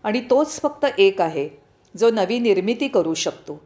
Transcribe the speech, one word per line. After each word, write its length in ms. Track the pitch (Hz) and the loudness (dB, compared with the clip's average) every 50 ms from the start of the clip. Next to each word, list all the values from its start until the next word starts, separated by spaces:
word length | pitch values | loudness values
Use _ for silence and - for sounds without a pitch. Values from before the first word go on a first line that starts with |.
| - | -4
आणि 180 | 214 214 254 247 - | -2 -4 -4 0 2
तोच 300 | 247 277 311 302 - - | 2 2 2 0 -4 -4
फक्त 260 | - 285 294 - - 277 - - | -6 -6 -4 -2 -4 -2 4 4
एक 220 | 196 196 196 - | 4 4 4 2
आहे, 280 | 175 160 156 151 143 156 - - _ _ _ _ _ _ - 170 | -2 -2 -2 -6 -6 -6 -10 -18 _ _ _ _ _ _ -4 2
जो 120 | 220 233 | 2 2
नवी 280 | 226 220 190 175 233 247 | 2 2 -2 -2 -2 0
निर्मिती 500 | 240 233 196 185 180 214 240 220 294 269 | 2 2 2 2 2 -2 -2 -2 -2 0
करू 260 | - 196 160 165 160 | 0 0 0 0 -4
शकतो. 460 | - - 165 - - - - 143 151 _ | -4 -4 -6 -8 -8 -16 -16 -16 -16 _